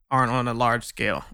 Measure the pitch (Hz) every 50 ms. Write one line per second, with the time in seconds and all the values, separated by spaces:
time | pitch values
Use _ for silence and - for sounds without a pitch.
0 | _ - 135 131 127 117 123 127 120 123 117 117 123 117 117 120 - - - -
1 | 110 104 87 69 - -